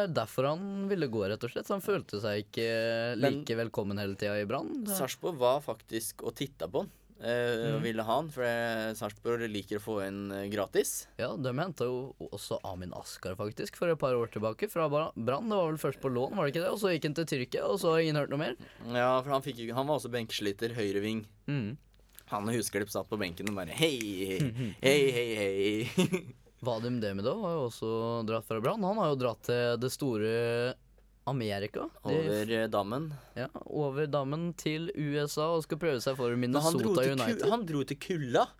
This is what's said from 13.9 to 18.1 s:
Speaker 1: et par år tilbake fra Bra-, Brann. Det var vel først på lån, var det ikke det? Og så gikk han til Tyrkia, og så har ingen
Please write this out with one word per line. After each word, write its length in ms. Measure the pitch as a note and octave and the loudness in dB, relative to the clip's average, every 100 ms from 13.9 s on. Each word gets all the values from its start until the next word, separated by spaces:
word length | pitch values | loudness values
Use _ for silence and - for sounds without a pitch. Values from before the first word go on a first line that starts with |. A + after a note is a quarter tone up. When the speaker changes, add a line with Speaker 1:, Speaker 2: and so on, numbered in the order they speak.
Speaker 1:
et 80 | D#3+ | 2
par 140 | C#3 B2 | 2 2
år 120 | A2+ | 0
tilbake 380 | - A2 A2 C#3 | 0 -2 -2 -2
fra 160 | E3+ D#3 | 0 2
Bra-, 240 | D3 E3 - | 2 0 -2
Brann. 320 | A#2 C#3 A3+ | 0 0 0
Det 80 | G#3 | 2
var 100 | E3 | 2
vel 40 | D#3 D3+ | 2 -2
først 80 | - | -2
på 80 | C#3 | 0
lån, 240 | A#2+ C3 G#3 | 0 0 2
var 80 | D3 | 0
det 100 | D#3+ | 2
ikke 80 | |
det? 80 | F3 | 0
Og 80 | G#3 | 2
så 140 | G3 E3 | 2 2
gikk 80 | |
han 100 | D3+ D3 | 0 0
til 100 | D#3+ | 0
Tyrkia, 400 | C#3+ B2 - - | -2 -2 0 2
og 120 | G3+ | 2
så 100 | E3+ | 4
har 80 | D#3+ | 4
ingen 160 | D#3+ | 4